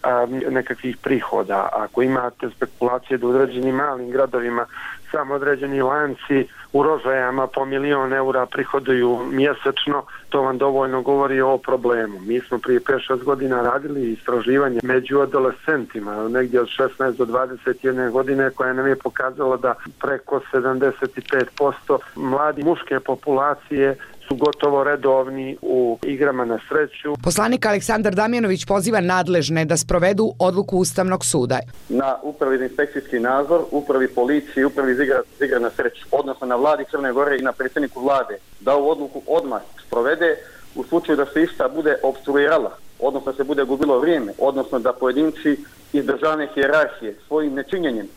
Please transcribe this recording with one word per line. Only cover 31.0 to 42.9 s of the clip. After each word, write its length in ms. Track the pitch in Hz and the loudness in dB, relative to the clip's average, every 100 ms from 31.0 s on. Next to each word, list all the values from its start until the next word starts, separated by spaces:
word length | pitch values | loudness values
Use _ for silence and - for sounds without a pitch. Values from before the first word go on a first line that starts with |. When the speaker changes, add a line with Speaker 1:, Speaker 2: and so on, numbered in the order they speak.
| 185 185 - | 0 0 0
Speaker 2:
suda. 340 | 160 123 127 - - - | 2 2 0 -4 -14 -4
Speaker 3:
Na 260 | 120 135 131 | 0 0 -2
upravi 340 | 147 147 135 131 | -4 -2 2 2
za 60 | |
inspekcijski 560 | 127 127 147 143 135 123 | 0 0 -2 -2 -4 -2
nadzor, 420 | 117 135 143 170 151 | 2 2 4 2 2
upravi 360 | 143 143 131 127 | -2 2 2 2
policije, 580 | 127 123 147 143 - 135 | 2 2 2 0 0 2
upravi 300 | 135 135 123 | 2 0 2
za 80 | |
igra, 180 | 139 131 117 - | 2 2 0 -2
za 60 | 139 | 0
igra 140 | 127 | 2
na 100 | 117 | 0
sreću, 360 | - 123 - - | -2 -4 -4 -2
odnosno 360 | 135 135 131 131 | -2 0 -4 -2
na 80 | 123 | 2
vladi 280 | 143 147 139 | 2 2 -2
Crne 220 | 151 139 | -4 -2
Gore 240 | 123 143 135 | 0 2 2
i 60 | |
na 80 | 131 | -2
predsjedniku 500 | 123 127 156 139 - | -2 -4 -2 -4 -2
vlade, 340 | 127 139 120 101 - - | 0 0 0 -8 -14 -6
da 160 | - 143 | 2 2
ovu 140 | 143 | 4
odluku 320 | 156 139 143 - | 0 -4 -10 0
odmah 340 | 160 151 110 - - - | 0 0 -6 -8 -20 -6
sprovede 480 | 120 120 160 165 147 - - - - | -2 0 2 2 0 -4 -20 -16 -12
u 80 | |
slučaju 340 | 127 170 170 147 | -2 -2 0 0
da 80 | 139 | 0
se 180 | 156 | 2
išta 260 | 165 - 131 147 | 0 0 -2 0
bude 200 | 151 143 | 0 2
opstruirala, 760 | 135 131 - 139 143 160 113 - - | 0 -2 0 2 4 2 0 -8 -18